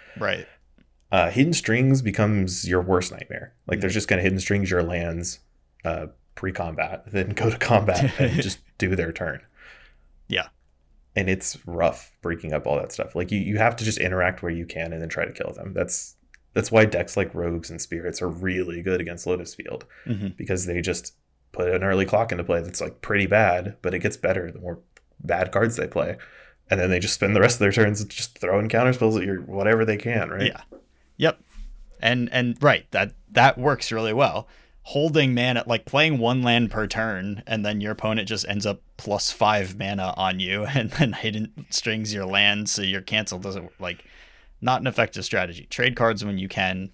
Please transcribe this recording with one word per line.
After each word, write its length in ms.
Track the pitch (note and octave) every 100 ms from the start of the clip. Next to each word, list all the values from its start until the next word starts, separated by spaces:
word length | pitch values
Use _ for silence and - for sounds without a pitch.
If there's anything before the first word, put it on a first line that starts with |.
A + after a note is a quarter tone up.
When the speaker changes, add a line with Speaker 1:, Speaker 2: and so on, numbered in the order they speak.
| - -
Speaker 1:
Right. 280 | G#2 G2 - _ _ _ _ _ _
Speaker 2:
uh, 200 | F#2+ E2+
Hidden 240 | G#2 D#3
Strings 480 | E3 - A#2 C3+ C3+
becomes 680 | A2+ F#2+ G#2+ G#2 F#2 F#2 F2
your 120 | F2+
worst 280 | F2+ F#2 -
nightmare. 420 | - - - - _ -
Like, 120 | G#2
Speaker 1:
Mm. 40 |
Speaker 2:
they're 80 | F#2+
just 160 | G#2 -
gonna 140 | F#2
Hidden 160 | F#2 F#2+
Strings 300 | - G2+ F#2
your 120 | F2+
lands, 560 | E2+ F2+ E2+ E2+ F2 - _ _ _ _
uh, 220 | E2 D#2+ D#2 - _ -
pre-combat, 680 | F#2+ F2+ E2+ D#2 D#2+ - -
then 240 | G2+ F#2+
go 200 | G#2 A2
to 80 | -
combat 540 | - A2 G2+ G2+ C3
Speaker 1:
<laughs> 40 | -
Speaker 2:
and 200 | B2+ -
just 180 | G2 - _ -
do 160 | F#2+ F#2
their 160 | E2+
turn. 280 | E2 E2+ C2 - _ - - - _ _ _ -
Speaker 1:
Yeah. 200 | F2 - _ _ _ _ _ _ G#2+
Speaker 2:
And 120 | F#2+
it's 300 | F#2+ - - E2+
rough 500 | E2+ E2+ - - _
breaking 300 | F2 E2+ D#2+
up 140 | D2 A#1+
all 100 | C#2+
that 140 | -
stuff. 220 | - -
Like, 160 | - F2+
you, 80 | G#2
you 200 | F#2+ G#2
have 180 | A#2 A#2
to 80 |
just 140 | A2 -
interact 440 | F#2 F#2 F2+ F#2
where 80 | F2+
you 140 | E2+ E2+
can 260 | E2 E2
and 80 | E2
then 60 | E2
try 160 | -
to 80 | E2
kill 200 | - -
them. 200 | - -
That's, 420 | - - - - _ _ _ _
that's 180 | G2 G2
why 140 | A2 G#2+
decks 300 | F2 F2 -
like 180 | F2
Rogues 360 | E2+ E2+ E2+ -
and 100 | E2+
Spirits 400 | - E2+ E2+ D#2
are 60 | F2+
really 540 | E2+ F#2+ F#2 E2+ E2+
good 180 | F2+ F2+
against 260 | F2 E2+ F2+
Lotus 280 | F2+ E2+
Field, 300 | - - - - - -
Speaker 1:
Mm-hmm. 220 | G#2 G2 -
Speaker 2:
because 300 | - F#2 F#2
they 140 | F2
just 340 | F2 E2+ - - _ _ _
put 160 | - F2+
an 160 | F2+
early 200 | F#2+ F#2+
clock 280 | F#2+ G#2+ A2+
into 100 | F2
play 200 | E2+ E2+
that's, 180 | E2+ -
like, 200 | D#2+ -
pretty 260 | - G2+ F#2
bad, 500 | G#2 G2+ F2+ G2 -
but 120 | F#2
it 60 | F2+
gets 160 | G2+ -
better 340 | F2+ F#2+ E2+
the 80 | -
more 200 | F2 E2 _ _ _ _
bad 320 | - F2 F#2
cards 240 | G2 A2+ A#2
they 100 | -
play. 300 | E2+ F2 F#2 - - - _ _
And 120 | F#2+
then 100 | F2+
they 80 | F2+
just 160 | G2
spend 220 | - G2 G#2
the 40 |
rest 160 | A#2 -
of 40 |
their 100 | G#2
turns 320 | G#2+ G#2 G#2 G#2
just 320 | - - -
throwing 300 | F2+ G2 A2
counter 240 | A2+ B2+
spells 240 | B2 A2+ G#2+
at 60 |
your 180 | F#2 F#2+
whatever 420 | - G2 G2+ A2+
they 120 | A2 G#2
can, 320 | A#2+ A2+ D#2+
right? 160 | F2+ -
Speaker 1:
Yeah. 140 | - - - _ _ _ -
Yep. 220 | D3+ - _ - - - - -
And, 280 | A2+ B2 A#2+
and 240 | B2+ B2 A2+
right, 300 | A#2 A2 -
that, 220 | G2 G2+ - -
that 260 | B2 C3 B2+
works 360 | C3+ C3 -
really 200 | A2 A2
well. 360 | A2+ B2+ D#2+ - - _ - -
Holding 440 | C#3+ D#3+ D3+ C3+
mana, 300 | A#2+ B2+ A#2+ -
like, 200 | A2+ -
playing 320 | C3+ D#3 C3+
one 240 | A#2 B2+
land 280 | B2 A#2 A2+
per 160 | A2 G#2
turn, 560 | A2+ A2+ F#2 G2 G#2 -
and 180 | A2
then 160 | G#2 G#2
your 120 | G#2
opponent 360 | G#2+ A2 A2 G2+
just 180 | G#2 G2
ends 180 | G2+ G2+
up 160 | G2 - -
plus 320 | - G2+ -
five 480 | - G#2+ G#2 F#2 G2
mana 340 | G2 G2+ F#2 -
on 240 | F#2+ F#2
you, 240 | F2+ G2
<laughs> 100 | G#2+
and 160 | C#3 A2
then 220 | - C3+
Hidden 520 | - A2 G#2+ A2 - -
Strings 420 | - A#2 A2 G#2+
your 140 | G#2 F#2+
land, 420 | G2 G2+ G#2 G2+
so 140 | -
your 180 | F#2+ F#2+
cancel 380 | F#2 G#2+ G#2+ F#2
doesn't, 320 | G2 F#2+ F2 -
like, 240 | F2+ F2 - - - - - -
not 220 | A#2+ B2+
an 40 | B2+
effective 380 | A2+ A2 -
strategy. 420 | - G2+ F2+ E2+ -
Trade 260 | - B2 B2
cards 260 | A2+ G2+
when 120 | G2+ F#2+
you 120 | F#2+
can. 420 | - F#2 F#2 F#2+